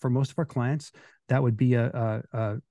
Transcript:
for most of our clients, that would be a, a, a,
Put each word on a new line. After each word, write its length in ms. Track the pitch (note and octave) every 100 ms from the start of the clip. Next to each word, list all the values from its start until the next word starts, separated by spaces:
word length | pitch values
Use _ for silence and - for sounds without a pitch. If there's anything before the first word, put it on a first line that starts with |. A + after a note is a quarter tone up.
for 100 | C3
most 220 | B2+ C#3
of 60 | -
our 60 | D#3+
clients, 440 | B2+ B2 D3 - - - _ -
that 140 | C3
would 140 | B2+ A2
be 180 | B2+
a, 120 | A#2+ A#2
a, 360 | B2 A2+ A2 - A#2
a, 200 | A2 A2+ -